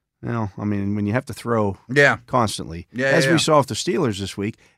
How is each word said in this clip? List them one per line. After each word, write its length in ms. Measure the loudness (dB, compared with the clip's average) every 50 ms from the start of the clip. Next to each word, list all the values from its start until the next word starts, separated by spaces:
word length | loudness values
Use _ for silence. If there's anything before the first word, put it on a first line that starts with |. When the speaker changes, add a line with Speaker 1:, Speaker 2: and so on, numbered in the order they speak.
| _ _ _ _ -8
Speaker 1:
Well, 300 | -6 -4 -4 -4 -6 -6 -6
I 60 | -4
mean, 300 | -4 -2 -2 -2 -2 -2
when 120 | -2 0
you 60 | 0 0
have 140 | -2 -2
to 80 | -4 -8
throw 440 | -10 -4 -2 0 0 0 0 -2 -6 _ 0
Speaker 2:
Yeah. 300 | 4 4 6 6 4 0 -2
Speaker 1:
constantly, 640 | -2 0 2 2 0 -2 -6 -10 -10 -10 -12 -12 -10 -8
Speaker 2:
Yeah, 140 | -4 0 2
Speaker 1:
as 160 | 2 2 2
Speaker 2:
yeah, 60 | 2 2
Speaker 1:
we 20 |
Speaker 2:
yeah. 40 | 2
Speaker 1:
saw 180 | 2 4 4 4
with 100 | 4 2
the 60 | -2
Steelers 440 | -6 -4 -2 -2 0 0 -2 -2 -4
this 180 | -6 -6 -6
week, 200 | -4 -6 -6 -6 _ _ _ _